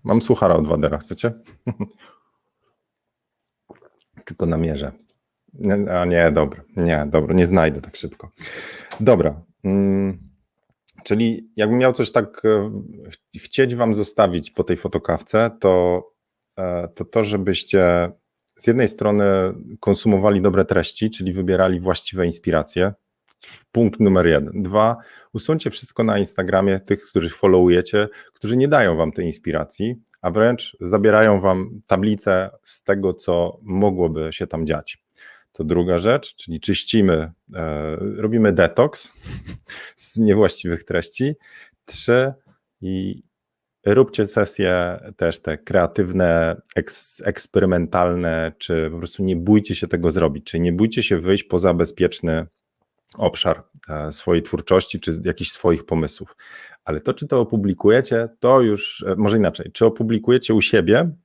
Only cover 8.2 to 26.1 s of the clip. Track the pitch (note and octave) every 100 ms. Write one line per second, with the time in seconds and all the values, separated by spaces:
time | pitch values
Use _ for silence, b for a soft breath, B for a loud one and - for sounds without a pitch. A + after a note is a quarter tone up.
8.2 | - _ B B B B B - A2+ G#2+
9.2 | D#2+ D2 _ _ G2 G2 G2 G2 G2 F#2+
10.2 | - _ _ _ _ _ - _ - G#2
11.2 | A#2 - - - G#2 B2 C3 B2 A#2+ B2
12.2 | G#2 - A2 G#2+ G#2 G2+ - - D#2 -
13.2 | _ - - - C3 A#2+ A#2 G#2 G2+ -
14.2 | G2+ F2 D2+ - - F2 - E2 - E2
15.2 | - G#2+ A#2 A2+ G2 F#2 F2+ F2+ - _
16.2 | _ _ _ - F#2 F2 E2+ - F2 A2+
17.2 | G#2 G#2 F#2+ F2+ - G2 F2 F2 F2 -
18.2 | _ _ _ _ - A#2+ A2+ - G#2+ G#2
19.2 | G2+ F#2+ F#2 F2 - - - G2 A2 G2
20.2 | G#2 G2+ G2 F#2 F#2 F2+ E2+ - A2 -
21.2 | F#2+ F#2 F#2 F#2 F#2 F2+ F#2 F2 - F#2
22.2 | F2 E2 - D#2+ D#2 - F#2+ G3 _ _
23.2 | _ _ B B _ A#2 A2+ - G#2 F#2
24.2 | E2+ D2+ C#2+ G#2 F#2 G#2 A2 A#2 B B
25.2 | B A2 - D#3 - - - - A2+